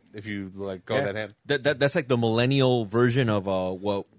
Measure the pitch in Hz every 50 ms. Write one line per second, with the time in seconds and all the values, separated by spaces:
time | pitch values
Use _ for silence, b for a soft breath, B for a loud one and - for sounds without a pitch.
0 | _ _ - 107 101 107 104 101 98 95 92 98 98 98 95 90 - - 113 135
1 | 139 101 98 107 107 101 - _ _ - 143 139 127 147 151 123 143 139 - 180
2 | 139 120 131 120 117 113 110 117 120 127 139 139 131 127 127 120 113 98 104 117
3 | 120 123 117 135 127 113 107 101 92 98 95 92 92 92 95 92 98 101 101 98
4 | - _ _